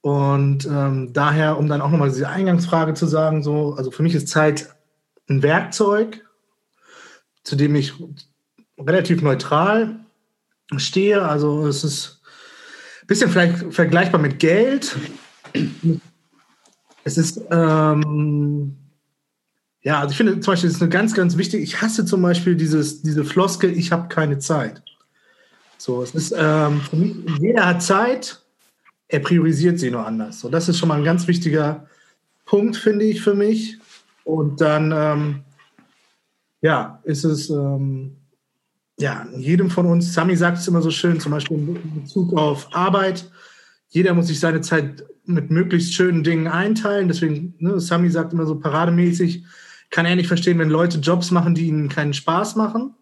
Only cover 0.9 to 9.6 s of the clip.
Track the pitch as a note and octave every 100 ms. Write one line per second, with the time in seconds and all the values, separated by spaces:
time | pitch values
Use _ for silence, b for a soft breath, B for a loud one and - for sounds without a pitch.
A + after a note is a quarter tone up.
0.9 | C3+ B2+ B2 D3 D3+ D#3 D3 D3 D3 C#3+
1.9 | E3 C#3 B2+ C#3 F#3 F#3+ F3 - E3 D#3+
2.9 | D#3 D#3+ D#3 D#3 D#3 D3 D3+ D3 C#3+ B2+
3.9 | - D#3+ E3 - D#3 D#3 D3 - _ _
4.9 | _ _ _ _ C3+ C#3 E3+ F3 - G#3
5.9 | G#3 A3 - - _ _ _ _ _ B
6.9 | B B B B _ - C#3+ D3 D3 C3+
7.9 | - E3+ - - _ _ _ _ - C#3+
8.9 | F#3 - F3 D3 B2 - D3